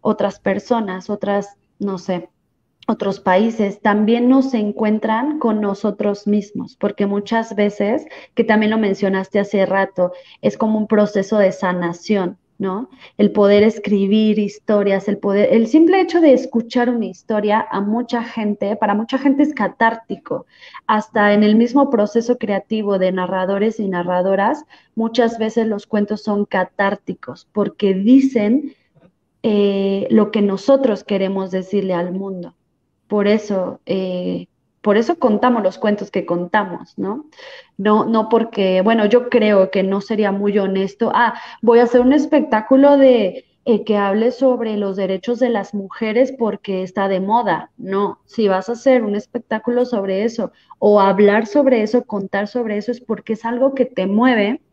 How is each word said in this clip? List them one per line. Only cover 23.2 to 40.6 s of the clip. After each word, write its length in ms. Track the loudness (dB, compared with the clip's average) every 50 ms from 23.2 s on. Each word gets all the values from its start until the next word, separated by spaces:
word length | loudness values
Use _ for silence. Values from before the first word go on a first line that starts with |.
| -4 -4 -2 -4 -2 -2 -2 0 -2 -2 -2 -4
y 80 | -6 -4
narradoras, 760 | -4 -4 -4 -2 -2 0 0 0 0 2 0 0 -2 -4 -8 _ -20 _ _ _ _
muchas 440 | -6 -4 -4 0 0 0 0 0 -4
veces 280 | -6 -4 -2 -2 -2
los 200 | -2 -2 -6 -6
cuentos 360 | _ -4 -2 -2 -2 -4 -8 -4
son 220 | -4 -2 -2 -4
catárticos, 1040 | -2 -2 -2 -2 -4 _ -2 -2 -2 -2 -4 _ -12 -12 _ -12 -18 -18 -18 _ _ _
porque 420 | -4 -4 -4 -4 _ 0 0 0
dicen, 800 | 2 4 6 6 6 6 4 2 0 0 2 0 0 -2 -6 -14 _ _ _ _ _ _ _ _ _ _ _ _ _ -2
eh, 640 | 0 0 2 2 0 0 0 -2 -2 -2 -2 -2 2
lo 200 | 2 2 2 2
que 120 | 0 0 0
nosotros 640 | 0 -2 -2 2 2 2 4 4 0 -2 -2 -4
queremos 460 | -4 -2 -2 -2 -2 -2 -4 -6 -4
decirle 440 | -6 -6 -6 -2 -4 -2 -2 -2 -2
al 180 | -2 -2 -4 -6
mundo. 420 | -8 -8 -8 -10 -10 -12 -14 _ _ _ _ _ _ _ _ _ _ _ _
Por 200 | -2 0 2 2
eso, 520 | 2 0 0 -2 -4 -4 -4 -4 -8 -12 _
eh, 600 | -4 -4 -4 -2 -4 -6 -6 -6 -6 -6 -8 -10 _ _ _ _ _ _ _
por 160 | _ 2 2
eso 220 | 2 2 0 -2 0
contamos 440 | 2 2 2 2 2 2 0 2 -2
los 160 | -4 -4 -2
cuentos 320 | -2 -2 -2 -2 -4 -6
que 160 | -6 -6 -4
contamos, 680 | -4 -4 -4 -4 -2 -2 -2 -2 -2 -8 -12 -14 _ _
¿no? 300 | -8 -8 -6 -6 -10 -12 -18 _ -20 -20 -20 -20 -20 -20 _ _
No, 280 | -4 2 2 2 4 2
no 220 | 2 0 0 0 2
porque, 520 | 2 0 0 0 -2 -2 0 2 2 2 2
bueno, 240 | 2 2 2 2
yo 220 | 4 4 2 2 4
creo 420 | 0 2 4 4 4 4 2 2
que 120 | 2 -2 -2
no 180 | 0 -2 -4
sería 320 | -4 -4 -2 -2 0 0 0
muy 260 | -2 -2 -2 0
honesto, 520 | 0